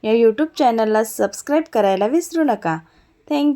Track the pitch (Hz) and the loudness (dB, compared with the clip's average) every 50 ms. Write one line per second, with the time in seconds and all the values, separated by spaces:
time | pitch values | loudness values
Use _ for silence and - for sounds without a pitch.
0 | - 220 220 233 233 226 220 214 302 311 _ - 302 247 226 226 220 214 214 214 | 0 0 2 4 4 4 2 2 -4 -4 _ 0 0 2 2 2 0 0 2 0
1 | 226 220 - - 214 202 202 - - - 285 311 311 320 - 226 208 196 190 185 | 0 -2 -2 -4 -4 -4 -4 -8 -6 -2 -2 -2 -2 -2 -2 0 2 2 2 0
2 | 202 214 262 339 359 - - 330 311 285 226 202 - 170 160 160 165 _ _ _ | 0 0 0 -2 -4 -2 -2 -2 0 0 0 -2 -2 -6 -6 -6 -8 _ _ _
3 | _ _ _ _ _ - 294 285 285 294 285 | _ _ _ _ _ -6 -4 0 0 0 0